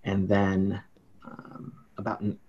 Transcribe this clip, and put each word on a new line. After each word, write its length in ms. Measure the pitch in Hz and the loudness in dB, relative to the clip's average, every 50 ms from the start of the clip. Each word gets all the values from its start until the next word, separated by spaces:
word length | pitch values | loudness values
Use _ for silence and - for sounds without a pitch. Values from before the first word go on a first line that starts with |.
| - | -2
And 240 | - 98 98 95 90 | 0 0 0 4 4
then, 540 | 101 101 101 98 95 95 95 98 98 98 - - - - _ - - - - | 4 4 6 4 4 2 2 2 0 -4 -8 -14 -20 -20 _ -20 -20 -20 -18
um, 480 | - - - - - - - - - - - - _ - - | -18 -18 -16 -18 -18 -18 -16 -16 -16 -16 -18 -20 _ -12 -8
about 220 | 98 110 - - | -4 -4 -4 -2
an 180 | 101 104 - - - | -4 -4 -6 -6 -12